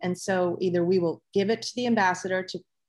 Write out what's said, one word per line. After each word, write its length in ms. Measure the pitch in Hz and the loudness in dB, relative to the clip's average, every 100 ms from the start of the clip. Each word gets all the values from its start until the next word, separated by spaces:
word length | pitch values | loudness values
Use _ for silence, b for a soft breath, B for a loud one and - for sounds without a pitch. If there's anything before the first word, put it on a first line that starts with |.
And 140 | 185 180 | -4 -4
so 420 | - 190 180 170 | -2 0 0 0
either 240 | 190 175 | 0 2
we 140 | 175 185 | 2 2
will 240 | 170 156 _ | 2 -2 _
give 160 | 196 196 | 0 0
it 140 | 226 | 0
to 120 | - | -4
the 120 | - 247 | -4 0
ambassador 560 | 226 185 180 185 185 | 2 2 0 -2 -4
to 160 | 185 175 - _ | -4 -10 -14 _